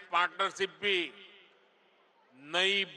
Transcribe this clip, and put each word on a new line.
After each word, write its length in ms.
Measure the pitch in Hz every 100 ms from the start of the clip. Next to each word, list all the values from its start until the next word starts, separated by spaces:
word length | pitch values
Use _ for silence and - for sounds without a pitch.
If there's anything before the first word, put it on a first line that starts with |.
| -
partnership 580 | 175 175 165 190 175 190 160
भी 320 | 202 185 160 - - - - _ _ _ _ _ _ _ _ 127
नई 480 | 143 170 185 196 190